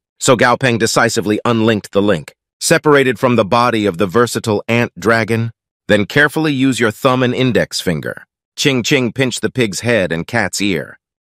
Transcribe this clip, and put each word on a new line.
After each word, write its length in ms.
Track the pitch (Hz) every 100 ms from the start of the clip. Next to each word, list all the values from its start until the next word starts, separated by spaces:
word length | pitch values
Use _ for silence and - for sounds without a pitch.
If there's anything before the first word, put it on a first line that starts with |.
| _ _
So 160 | - 117
Gao 200 | 127 120
Peng 220 | 131 113
decisively 640 | 113 147 117 117 95 107 120
unlinked 460 | 113 110 107 -
the 100 | 101
link, 340 | 101 85 71 _ _ _
separated 580 | - 160 156 143 131 107
from 180 | 127 117
the 100 | 98
body 400 | 120 120 113 101
of 120 | 85
the 80 | 101
versatile 580 | 113 120 113 113 104 -
ant 240 | 117 117 -
dragon, 520 | 98 113 107 113 117 - _ _ -
then 180 | 104 101
carefully 480 | 143 147 160 156
use 260 | 135 135 113
your 120 | 113
thumb 320 | - 135 127
and 100 | 123
index 480 | 117 131 98 78 -
finger. 440 | - 76 60 - - _ _ -
Ching 280 | 147 131
Ching 280 | 104 139 120
pinched 300 | - 131 -
the 80 | 107
pig's 300 | 131 113 87
head 320 | 113 113 87
and 160 | 82 -
cat's 340 | 117 92 -
ear. 380 | 101 80 64 - _ _